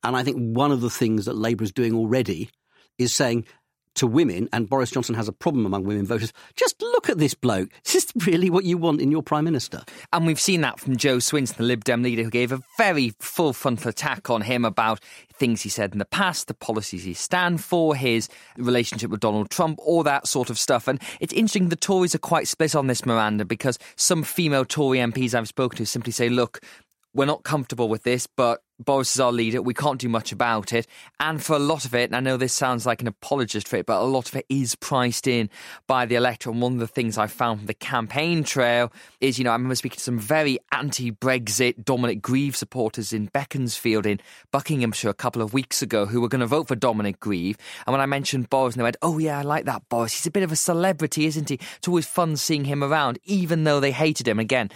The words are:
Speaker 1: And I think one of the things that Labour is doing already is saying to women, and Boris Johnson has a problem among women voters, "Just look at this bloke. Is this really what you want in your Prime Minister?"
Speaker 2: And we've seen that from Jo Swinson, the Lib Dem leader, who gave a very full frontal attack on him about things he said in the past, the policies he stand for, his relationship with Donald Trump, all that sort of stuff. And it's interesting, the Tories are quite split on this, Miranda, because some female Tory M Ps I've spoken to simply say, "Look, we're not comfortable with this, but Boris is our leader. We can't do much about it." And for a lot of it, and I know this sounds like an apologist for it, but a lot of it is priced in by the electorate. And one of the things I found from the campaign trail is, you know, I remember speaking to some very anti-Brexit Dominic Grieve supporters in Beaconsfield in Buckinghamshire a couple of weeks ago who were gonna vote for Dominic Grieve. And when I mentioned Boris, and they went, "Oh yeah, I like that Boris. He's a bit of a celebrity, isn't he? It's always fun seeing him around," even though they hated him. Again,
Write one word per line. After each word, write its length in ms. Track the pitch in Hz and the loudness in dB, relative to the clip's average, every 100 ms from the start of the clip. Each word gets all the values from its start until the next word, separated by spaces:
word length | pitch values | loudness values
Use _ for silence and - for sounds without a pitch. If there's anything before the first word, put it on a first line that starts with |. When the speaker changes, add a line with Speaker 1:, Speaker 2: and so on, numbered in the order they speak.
Speaker 1:
And 120 | 113 | -2
I 100 | 127 | 0
think 120 | 123 123 | 0 -2
one 360 | 117 117 143 | -2 2 2
of 100 | 131 | 2
the 80 | 117 | 0
things 340 | - 117 107 | 0 2 2
that 120 | 101 113 | 0 -2
Labour 280 | 113 110 | 0 0
is 80 | 107 | -2
doing 220 | - 117 | 0 0
already 560 | 113 110 127 113 82 110 _ _ _ _ - | 2 2 2 0 -4 -8 _ _ _ _ -2
is 160 | 123 | 0
saying 320 | - 131 117 110 _ _ _ _ | 2 2 0 -4 _ _ _ _
to 120 | - 123 | -2 2
women, 400 | 131 147 90 - | 4 4 2 -2
and 160 | 117 104 | -2 0
Boris 220 | 135 123 | 0 0
Johnson 240 | 135 120 | -2 -2
has 120 | 117 107 | -2 -4
a 60 | |
problem 320 | - 175 139 | -4 0 0
among 200 | 104 98 | 0 0
women 200 | 95 104 | -2 -2
voters, 260 | 98 117 113 - - | 0 -2 -4 -8 -16
"Just 280 | - - - | 0 0 0
look 260 | 453 480 - | 0 2 2
at 80 | 190 | 2
this 160 | 147 | 0
bloke. 380 | - 123 98 95 - - | 2 0 0 -2 -6 0
Is 80 | |
this 320 | 370 - 233 170 | 0 0 0 2
really 240 | 170 185 | 4 4
what 160 | 175 185 | 4 2
you 100 | 175 | 2
want 240 | 165 147 | 2 2
in 100 | 139 | 2
your 120 | 156 | 2
Prime 220 | 127 151 | 2 0
Minister?" 380 | 160 143 - - - - - | 2 0 -4 -10 -16 -20 -2
Speaker 2:
And 140 | 170 165 | 2 2
we've 120 | 151 | 2
seen 220 | - 180 | 2 2
that 180 | 135 - | 2 -2
from 200 | 135 123 | -2 2
Jo 180 | 143 123 | 4 2
Swinson, 400 | - 151 127 - | 2 0 0 0
the 60 | |
Lib 200 | 117 120 | 0 0
Dem 200 | 127 120 | 0 0
leader, 200 | 123 113 | 0 0
who 60 | 110 | 0
gave 240 | 120 123 | 0 0
a 80 | 131 - - | -2 -4 2
very 380 | 208 156 120 - | 2 4 2 -2
full 340 | - - 160 | -6 0 0
frontal 340 | 123 139 113 120 | 2 -2 -2 -4
attack 400 | - 151 123 - | -4 -4 -4 -2
on 140 | 117 | -2
him 240 | 107 123 113 | 0 0 2
about 360 | 101 113 107 - - - | 2 0 0 -6 -20 -20
things 300 | - 127 110 | -2 0 0
he 80 | 104 | -4
said 220 | - 101 | -4 -2
in 40 | 104 | -2
the 60 | |
past, 420 | 98 175 190 165 - | -4 -2 -2 -2 -6
the 60 | |
policies 520 | - - 110 104 92 | -8 -4 -4 -4 -8
he 100 | 90 | -10
stand 500 | 85 - 180 175 170 | -8 -2 0 0 -2
for, 320 | - 175 160 143 | 0 2 2 2
his 320 | 131 113 - - - - | 2 0 -2 -10 -20 -4
relationship 520 | 123 123 113 107 117 | 0 2 0 -4 -4
with 100 | 104 | -2
Donald 280 | 113 104 101 | 0 0 -2
Trump, 300 | - 165 151 | 0 -2 -2
all 200 | - 170 | 0 2
that 240 | 147 139 - | 2 0 0
sort 240 | 143 123 | -2 -2
of 80 | 113 | -2
stuff. 300 | - 123 - | 0 0 0
And 120 | 135 - - | -4 -6 -10
it's 140 | - | -4
interesting, 380 | - 226 208 180 | 0 2 2 0
the 60 | 165 | 0
Tories 380 | - 190 180 | 0 2 2
are 40 | 160 | 0
quite 300 | - 165 - | 0 0 0
split 260 | - 160 | 0 2
on 140 | 156 135 | 2 2
this, 180 | 123 123 | 0 2
Miranda, 400 | 113 107 107 90 | 2 2 0 -2
because 320 | 113 135 117 - - | -2 -2 -2 -8 -2
some 260 | - 170 | 2 2
female 440 | - - 160 139 127 | 0 0 2 2 2
Tory 340 | 156 139 131 | 0 2 2
M 100 | 120 | 2
Ps 220 | 120 127 | 0 0
I've 160 | 120 110 | 0 -2
spoken 300 | - 123 - | -2 -2 -2
to 80 | 110 | -6
simply 260 | 131 113 | -4 -4
say, 160 | 110 120 | 0 2
"Look, 320 | 123 117 - - - _ _ _ | 2 0 -4 -20 -20 _ _ _
we're 100 | - | 0
not 200 | 139 151 | 2 0
comfortable 440 | - 151 127 120 113 | -2 -4 -2 -2 0
with 140 | 110 | 0
this, 240 | 120 123 - | 0 0 -2
but 340 | - 120 117 _ - | 0 2 0 _ -6
Boris 360 | 127 135 127 | 0 2 2
is 60 | 123 | 2
our 120 | 127 | 2
leader. 300 | 120 113 120 | 2 0 0
We 100 | 123 | -2
can't 260 | 120 147 123 | -2 -2 0
do 80 | 123 | 0
much 260 | 113 - | -2 -2
about 380 | 101 120 110 92 | -2 0 0 0
it." 120 | 117 - - - - | -2 -2 -10 -14 -6
And 240 | 156 156 | -4 -2
for 140 | - 151 | 0 2
a 20 | |
lot 280 | 143 156 123 | 2 0 0
of 80 | |
it, 160 | 120 123 | 0 0
and 40 | |
I 60 | 123 | 0
know 160 | 131 131 | 0 0
this 160 | 127 | 0
sounds 320 | - 131 120 | 0 0 0
like 160 | 120 113 | 0 -2
an 80 | 117 | -4
apologist 580 | - - 143 117 104 - | -6 -4 -2 0 -4 -4
for 100 | 107 | -4
it, 100 | 90 | 0
but 160 | 95 | 0
a 20 | |
lot 240 | 123 131 120 | 2 0 -2
of 80 | - | -8
it 80 | - | -2
is 240 | 135 123 | -2 -2
priced 520 | - - 135 123 - 135 | -4 -2 0 0 0 0
in 220 | 120 107 - - - - | 0 0 -6 -20 -8 -2
by 180 | 131 | 0
the 100 | 120 | 2
electorate. 380 | 120 123 113 120 | 2 2 0 -6
And 100 | 117 | -2
one 120 | 123 | 0
of 40 | 123 | -2
the 60 | 117 | -4
things 300 | - 117 107 | -4 -2 -2
I 100 | 110 | -2
found 340 | - 120 107 | 0 -2 -2
from 80 | 104 | -6
the 40 | |
campaign 720 | 104 - 127 107 135 165 170 | -8 -4 -4 -2 -2 0 0
trail 480 | - 143 120 120 117 - - _ | 0 2 4 4 2 -4 -20 _
is, 200 | 135 120 | 0 2
you 60 | |
know, 80 | 123 | 0
I 20 | |
remember 220 | 117 127 127 | 0 0 -2
speaking 200 | 123 - | -4 -6
to 60 | |
some 160 | - 120 | -4 -4
very 400 | 107 156 151 127 - | 0 2 2 -2 -2
anti-Brexit 1120 | 139 143 - 120 104 127 131 107 - 123 123 117 | -4 -4 -4 -6 -2 0 0 0 2 2 2 0
Dominic 340 | 127 120 104 | 0 0 -2
Grieve 340 | 120 131 143 | 0 0 0
supporters 600 | - 113 127 110 - 104 | -2 -6 -4 -4 -4 -4
in 160 | 110 104 | -4 -2
Beaconsfield 720 | 139 135 139 123 - 120 107 | -4 -4 -4 -4 -2 0 2
in 160 | 104 98 - - - | 2 -2 -6 -20 -4
Buckinghamshire 560 | 139 - 147 117 104 107 | -4 0 0 0 -2 -2
a 60 | |
couple 260 | - 123 117 | -2 -2 -2
of 140 | 107 | -2
weeks 260 | 131 127 - | -2 -2 -4
ago 240 | 120 110 | -2 0
who 160 | 101 120 | 0 0
were 80 | 117 | 0
gonna 180 | 131 117 | 0 0
vote 220 | 151 160 | 0 0
for 60 | |
Dominic 440 | 120 127 107 104 98 | 0 0 0 -2 -4
Grieve. 380 | 107 92 90 107 - - - | -4 -2 -2 -6 -10 -10 -2
And 80 | |
when 80 | 135 | 0
I 40 | 139 | 0
mentioned 440 | 139 135 135 117 | -2 -2 -4 0
Boris, 240 | 135 127 | 0 0
and 60 | 120 | 0
they 40 | |
went, 140 | 117 - | -2 0
"Oh 160 | 160 156 | -2 0
yeah, 220 | 156 143 | -2 -2
I 40 | |
like 220 | 143 151 | -2 -2
that 240 | - 117 - | -2 -6 -4
Boris. 240 | 120 113 | -2 -2
He's 140 | - 170 | -4 -4
a 40 | |
bit 120 | 202 | -2
of 100 | 180 | 0
a 40 | 156 | 0
celebrity, 680 | - 170 190 165 156 156 | 0 2 0 0 -2 0
isn't 240 | 156 151 143 | 0 0 -4
he? 100 | 135 - - | -6 -8 -8
It's 100 | - | -2
always 180 | 175 - | 0 0
fun 300 | - 170 147 | 0 0 0
seeing 300 | - 151 139 | -2 0 0
him 180 | 143 | -2
around," 360 | 139 156 135 123 | 0 2 0 -2
even 400 | - 196 170 165 | -2 0 2 2
though 160 | 156 143 | 2 4
they 120 | 139 | 2
hated 360 | 131 156 147 120 | 2 0 2 0
him. 100 | 107 | 0
Again, 300 | 110 131 104 | 2 0 0